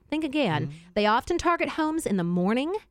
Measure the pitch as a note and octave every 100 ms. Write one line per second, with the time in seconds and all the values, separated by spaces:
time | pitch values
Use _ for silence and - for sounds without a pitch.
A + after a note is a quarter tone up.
0 | - D#4 D#4 D4 A#3 D3+ C3 D3 - -
1 | G#3 A#3 - F4 E4+ E4+ D4 - D#4 D#4+
2 | - G3 E3+ F3 F#3 B3 D4+ G#4+ -